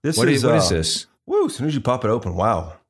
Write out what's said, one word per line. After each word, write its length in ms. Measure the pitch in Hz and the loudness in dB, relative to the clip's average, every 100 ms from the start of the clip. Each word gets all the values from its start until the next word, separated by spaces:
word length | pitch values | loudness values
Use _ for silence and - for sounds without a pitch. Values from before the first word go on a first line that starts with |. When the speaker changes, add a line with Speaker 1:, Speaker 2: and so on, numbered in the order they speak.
Speaker 1:
This 160 | 143 160 | -2 0
Speaker 2:
What 120 | 120 | 2
Speaker 1:
is, 80 | 143 | 2
Speaker 2:
is, 80 | |
what 100 | 120 | 2
Speaker 1:
uh, 40 | 110 | 2
Speaker 2:
is 100 | 92 | 2
this? 380 | 82 80 - - _ - | 0 -2 -4 -8 _ -4
Speaker 1:
woo, 200 | 403 349 | 0 0
as 100 | - | -2
soon 100 | 143 | -2
as 80 | |
you 60 | 143 | -2
pop 240 | - 127 | -2 -2
it 40 | 113 | 0
open, 280 | 113 98 87 | 0 -2 0
wow. 380 | 104 98 80 - _ | 0 0 -4 -14 _